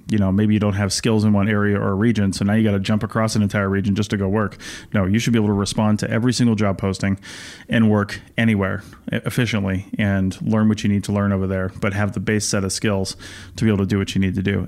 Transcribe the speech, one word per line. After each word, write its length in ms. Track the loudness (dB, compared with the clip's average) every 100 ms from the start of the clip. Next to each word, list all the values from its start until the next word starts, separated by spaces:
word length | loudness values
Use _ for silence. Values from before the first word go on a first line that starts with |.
| -4
you 80 | 0
know, 140 | 2
maybe 220 | 2 2
you 60 | 2
don't 140 | 2 0
have 180 | -2
skills 320 | -2 0 2 4
in 80 |
one 160 | 2 2
area 280 | 0 0 0
or 160 | 0
region, 380 | 0 2 2 0
so 140 | 0 0
now 80 |
you 100 | 2
gotta 160 | 2 2
jump 240 | 0 -2
across 320 | -2 -2 0 0
an 60 |
entire 260 | 0 0 0
region 260 | 0 0
just 160 | 0 0
to 40 | 0
go 140 | 0
work. 260 | 0 -2 -6 -14 -16 -4
No, 100 | -2
you 160 | 2 2
should 140 | 2
be 60 | 2
able 100 | 2
to 40 |
respond 460 | 2 0 0 0 0
to 100 | 0
every 220 | 0 0
single 240 | 2 2 2
job 220 | 0 0
posting 420 | -2 -2 -2 -4 -6 -18 -18 -18 -2
and 240 | 2 4
work 300 | 4 0 -4 -8 -2
anywhere 460 | 2 2 0 -4 -10 -16 -8
e-, 60 | -6 -4
efficiently 600 | -2 0 0 -2 -4 -4 -2
and 440 | 0 0 0 -2
learn 280 | -2 2 2
what 120 | 2
you 80 | 0
need 140 | 0
to 80 | 0
learn 220 | 0 0
over 120 | 0 0
there, 280 | -2 -4 -4
but 100 | -4
have 220 | -2 -2
the 80 | -2
base 260 | -2 -2 0
set 160 | -2
of 80 | -2
skills 460 | -2 -2 0 -2 -8 -16 -18 -16 -2
to 80 | 2
be 40 |
able 100 | 2
to 60 | 2
do 120 | 0
what 180 | 0 0
you 60 |
need 140 | 0 0
to 60 |
do. 240 | 0 -2